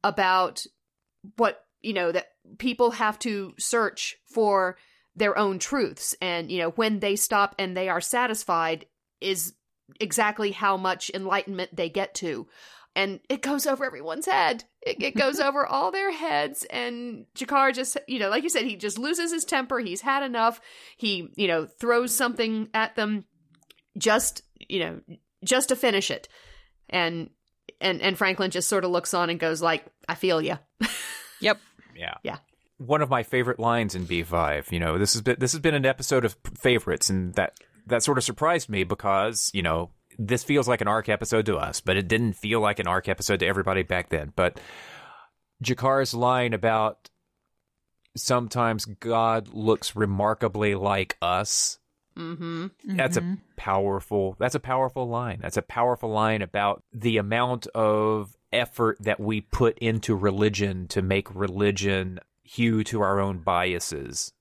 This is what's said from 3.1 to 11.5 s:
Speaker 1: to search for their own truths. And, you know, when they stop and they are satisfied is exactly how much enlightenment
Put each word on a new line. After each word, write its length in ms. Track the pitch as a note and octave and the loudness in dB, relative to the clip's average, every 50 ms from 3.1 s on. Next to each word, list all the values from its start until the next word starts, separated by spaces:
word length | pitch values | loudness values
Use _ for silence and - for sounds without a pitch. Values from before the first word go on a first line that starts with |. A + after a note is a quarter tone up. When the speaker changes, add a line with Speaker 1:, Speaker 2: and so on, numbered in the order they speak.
| G#3+ G#3+ | 0 -2
Speaker 1:
to 340 | - A#3 G#3+ G3+ G3 F#3 - | -4 -4 -2 -4 -4 -8 -8
search 580 | - - - - A#3 A3 G3 - - - - - _ _ _ | -8 -4 0 2 2 2 0 -2 -6 -8 -8 -8 _ _ _
for 460 | - A3+ A3 G#3 G3+ G3 F#3 F3+ F#3 _ _ _ _ _ _ _ _ | 0 2 2 4 4 4 2 0 -2 _ _ _ _ _ _ _ _
their 220 | E3+ A3 G#3 - | 0 0 2 2
own 200 | - G#3+ G3 G3 F3+ | 2 0 0 0 -4
truths. 560 | - - C#4 C#4 A3+ - D3+ - - - - _ | -4 -2 0 0 0 0 -2 -6 -8 -8 -6 _
And, 300 | F#3 F#3 F3 E3+ E3+ - | -4 -2 -2 -4 -4 -4
you 80 | F#3 F3+ | -2 -2
know, 100 | E3 E3 | -2 -2
when 280 | E3 - A3+ A3 G#3+ G3+ | 0 0 0 0 0 0
they 160 | G#3+ G3+ G3 | 0 -2 0
stop 400 | G#3 - - A3+ G3+ G3+ G3 - | 0 0 0 2 2 2 2 0
and 180 | - G3 F#3 F#3 | -4 -6 -4 -2
they 100 | F#3 F#3+ F#3+ | -4 -2 0
are 120 | F3 F3 | 0 -2
satisfied 840 | F3+ - B3 A#3+ B3 A#3+ A3 G#3+ - - F3 E3 E3 D#3+ E3 D#3+ - _ _ _ _ _ _ _ | 0 0 0 0 0 0 -2 -4 -2 0 0 0 2 0 -2 -4 -8 _ _ _ _ _ _ _
is 320 | - F#3+ F#3+ F3 D#3 - - _ _ _ _ _ _ _ - _ | -4 -4 -2 -2 -4 -8 -8 _ _ _ _ _ _ _ -8 _
exactly 520 | A3 F#3+ - A#3 A3 G#3 G#3+ A3 G#3+ G3+ | -6 -4 0 0 0 0 0 -2 -4 -4
how 240 | G3 - G#3+ G3 G3 | -2 0 0 0 0
much 320 | F#3 F#3+ F#3 F3+ F3+ - - - | 2 0 -2 -2 -2 -6 -8 -8
enlightenment 600 | F#3+ F#3+ F#3+ F#3+ G3+ - - | -6 -4 -2 -2 -2 -2 -4